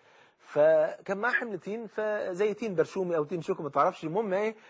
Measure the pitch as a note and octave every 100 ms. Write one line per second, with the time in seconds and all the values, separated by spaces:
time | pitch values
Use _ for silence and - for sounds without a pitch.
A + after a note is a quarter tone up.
0 | _ _ _ _ - D3+ D#3 D#3+ D#3 -
1 | - G3 A3+ C4+ A#3+ F#3+ - A3 A3 -
2 | G#3+ G#3 F#3+ F3+ G#3+ G3+ A#3 E3 D3 G3
3 | F3+ E3 D3 F3 D3+ F#3 D3+ D3 D#3+ -
4 | D#3+ F3 A3 F#3 G#3+ A3 -